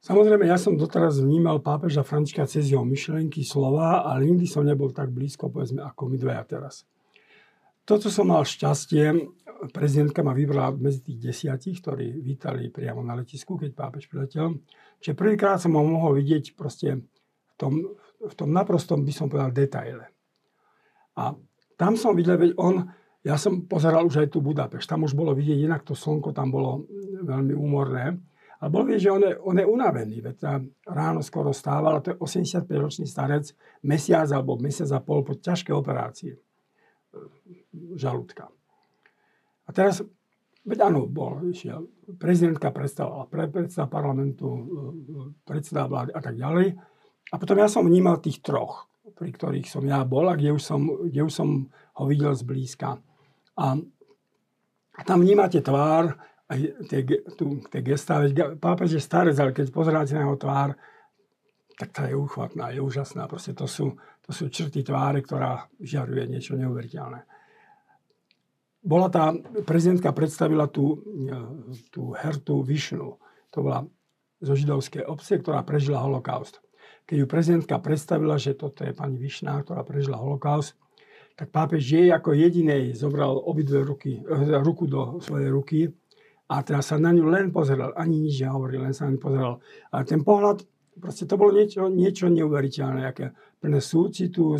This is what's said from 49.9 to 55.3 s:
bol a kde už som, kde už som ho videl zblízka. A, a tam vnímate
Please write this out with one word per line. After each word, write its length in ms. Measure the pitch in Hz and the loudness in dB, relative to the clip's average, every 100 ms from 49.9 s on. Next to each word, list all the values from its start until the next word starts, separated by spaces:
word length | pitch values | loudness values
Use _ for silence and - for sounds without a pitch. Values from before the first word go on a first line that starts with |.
| 139 127 | 0 2
bol 240 | 131 180 | 2 2
a 60 | 165 | 2
kde 160 | 147 147 | 2 0
už 80 | |
som, 180 | - 143 147 139 170 | 0 -2 0 -2 -2
kde 100 | 135 156 | 0 -2
už 60 | |
som 160 | - 147 143 135 | 0 0 0 -2
ho 340 | _ _ - 139 | _ _ -6 0
videl 240 | 147 147 | 2 2
zblízka. 720 | 135 123 135 127 - 131 123 _ _ _ _ _ - | 0 -4 -6 -6 -8 -8 -8 _ _ _ _ _ -4
A, 60 | 139 139 170 _ _ _ _ _ _ _ _ _ _ - | -2 -2 -6 _ _ _ _ _ _ _ _ _ _ -14
a 60 | |
tam 220 | - 185 | 2 6
vnímate 340 | 180 | 8